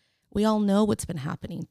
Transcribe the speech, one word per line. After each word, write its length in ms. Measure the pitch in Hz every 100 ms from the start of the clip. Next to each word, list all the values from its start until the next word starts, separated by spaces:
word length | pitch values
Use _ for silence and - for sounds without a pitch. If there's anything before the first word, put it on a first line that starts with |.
| _ _ _
We 120 | 202
all 140 | 214 214
know 240 | 202 196
what's 220 | 214 220
been 140 | - 156
happening 500 | 131 - - 175 -